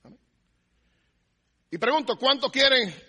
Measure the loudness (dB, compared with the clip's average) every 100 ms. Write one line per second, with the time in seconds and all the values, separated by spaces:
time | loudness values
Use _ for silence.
0 | -20 -20 _ _ _ _ _ _ _ _
1 | _ _ _ _ _ _ _ -4 0 0
2 | 0 -2 0 0 -2 2 2 2 0 -8